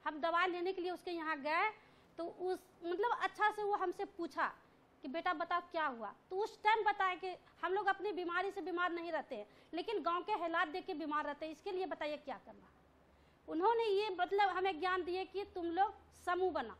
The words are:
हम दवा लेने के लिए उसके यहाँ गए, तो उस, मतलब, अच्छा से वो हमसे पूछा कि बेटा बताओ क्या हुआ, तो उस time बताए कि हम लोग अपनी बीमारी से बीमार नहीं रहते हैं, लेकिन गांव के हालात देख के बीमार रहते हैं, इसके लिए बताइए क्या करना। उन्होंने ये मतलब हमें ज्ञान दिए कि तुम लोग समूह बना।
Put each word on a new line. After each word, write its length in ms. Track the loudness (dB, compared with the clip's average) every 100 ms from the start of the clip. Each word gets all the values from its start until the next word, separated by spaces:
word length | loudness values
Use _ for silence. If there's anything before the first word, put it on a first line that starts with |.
हम 160 | -6 -2
दवा 260 | 0 4 4
लेने 260 | 2 -2
के 100 | -2
लिए 80 | -4
उसके 200 | -4 -6
यहाँ 260 | -6 -4 -2
गए, 280 | 0 2 0 -2 -18 -20 -20 -10
तो 60 |
उस, 340 | -10 -4 -4 -4 -6 -12
मतलब, 340 | -6 0 2 2
अच्छा 280 | -2 2 2
से 120 | 2
वो 120 | 0
हमसे 300 | 0 0 -2
पूछा 480 | -8 -6 -6 -2 -2 -2 -20 -20 -20 -14
कि 60 | -8
बेटा 240 | -4 -2
बताओ 280 | -2 0 -2
क्या 260 | -2 -2 0
हुआ, 280 | -2 -8 -10 _
तो 60 | -4
उस 260 | -4 0
time 220 | 4 6
बताए 320 | 4 4 2 0
कि 200 | -4 -8 -14 -6
हम 80 | 0
लोग 140 | 2 2
अपनी 260 | 2 0
बीमारी 380 | -2 -2 0 -2
से 100 | -2
बीमार 320 | -4 0 0
नहीं 200 | 0 -2
रहते 240 | -4 -4 -8
हैं, 100 | -10 -16 -10
लेकिन 280 | -6 -4 -2
गांव 200 | 0 -2
के 100 | 0
हालात 360 | -2 0 0 0
देख 180 | -2 -6
के 80 |
बीमार 300 | -6 -2 -2
रहते 220 | -2 -4 -8
हैं, 60 |
इसके 200 | -8 -6
लिए 140 | -4 -4
बताइए 300 | -4 -4 -6
क्या 240 | -8 -12 -12
करना। 220 | -20 -20 -20 -20 -20 -20 -20 -20 _ -6
उन्होंने 360 | 2 4 4
ये 320 | 4 4 2 0
मतलब 280 | 2 4 4
हमें 320 | 4 0 2
ज्ञान 240 | 0 0
दिए 200 | 0 -2
कि 200 | -2 -4
तुम 220 | -6 -4 -2
लोग 280 | 2 2 2 -18 -10 -2
समूह 260 | 2 2
बना। 240 | 0 -4 -10